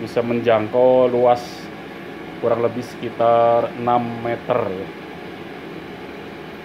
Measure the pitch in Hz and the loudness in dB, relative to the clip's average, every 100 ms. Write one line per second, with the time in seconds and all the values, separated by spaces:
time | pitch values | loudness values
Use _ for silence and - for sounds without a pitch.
0 | 110 - 120 120 117 110 104 123 127 127 | -4 -2 0 0 4 4 4 4 6 6
1 | 127 120 123 120 - - - - - - | 6 4 4 4 0 -12 -12 -14 -14 -14
2 | - - - - 120 113 117 117 120 - | -14 -14 -12 -4 0 2 0 -2 -8 -8
3 | 120 107 117 117 117 117 117 123 120 120 | -8 2 4 6 6 4 2 -2 0 2
4 | 117 117 117 117 - 120 104 92 90 - | 0 -4 -4 -4 0 0 0 -4 -8 -10
5 | - - - - - - - - - - | -14 -14 -14 -14 -14 -14 -12 -12 -12 -14
6 | - - - - - - | -12 -14 -14 -14 -14 -14